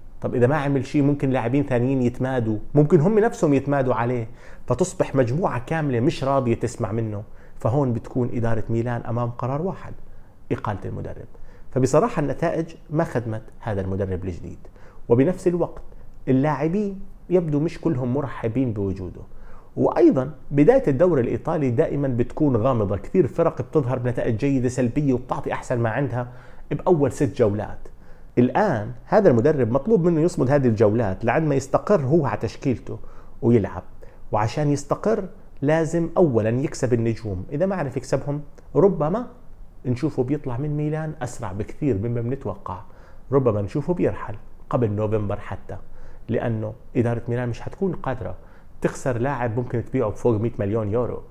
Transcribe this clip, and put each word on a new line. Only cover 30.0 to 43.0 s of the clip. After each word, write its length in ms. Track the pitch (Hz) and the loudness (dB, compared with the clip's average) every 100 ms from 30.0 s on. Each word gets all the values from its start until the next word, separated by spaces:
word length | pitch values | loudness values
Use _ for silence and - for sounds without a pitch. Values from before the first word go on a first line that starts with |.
منه 160 | 170 160 | 4 4
يصمد 300 | 170 - 127 | 2 2 2
هذه 160 | 143 127 | 4 4
الجولات 580 | 107 107 110 107 95 | 4 4 4 0 0
لعند 240 | 113 131 156 | 0 2 2
ما 60 | |
يستقر 460 | 139 - 135 - 202 | 0 2 0 2 2
هو 260 | 127 170 135 | 4 2 2
على 140 | 104 | 0
تشكيلته 580 | 110 - 143 120 - 110 - - - - | -4 -2 -2 -2 -4 -10 -10 -12 -12 -2
ويلعب، 400 | 120 120 90 85 - - - - - | 4 4 4 -4 -12 -14 -16 -14 -4
وعشان 380 | 107 110 - 147 | 0 0 0 0
يستقر 540 | 143 - 151 208 220 185 - - - | 0 -2 -2 0 0 -2 -10 -16 -4
لازم 460 | 135 160 156 170 165 180 | 0 2 2 0 0 4
أولًا 340 | 170 113 107 | 4 4 2
يكسب 420 | 120 147 - 123 | 0 -2 -2 0
النجوم، 520 | 120 113 113 110 92 92 | 2 2 -2 -4 -6 -4
إذا 140 | 143 190 | -2 0
ما 100 | 190 | -2
عرف 200 | 143 135 | -4 -4
يكسبهم 440 | - 139 147 147 - - - | -2 -2 -2 -6 -8 -16 -4
ربما 520 | 135 196 160 151 208 247 - - - - - 131 | 4 4 4 0 -2 -4 -12 -16 -16 -16 -8 -4
نشوفه 360 | 123 156 - | -2 0 0
بيطلع 340 | 127 147 135 120 | 0 -2 -2 -4
من 200 | 147 147 | -2 -2
ميلان 380 | 151 156 160 156 | -2 -2 -6 -6
أسرع 300 | 123 - 107 | -8 -6 -6
بكثير 460 | 101 101 - 151 98 | -6 -6 -2 0 0
مما 220 | 117 120 | 0 -2
بنتوقع، 600 | 117 135 104 90 - 90 - - | -2 -4 -6 -8 -8 -10 -12 -18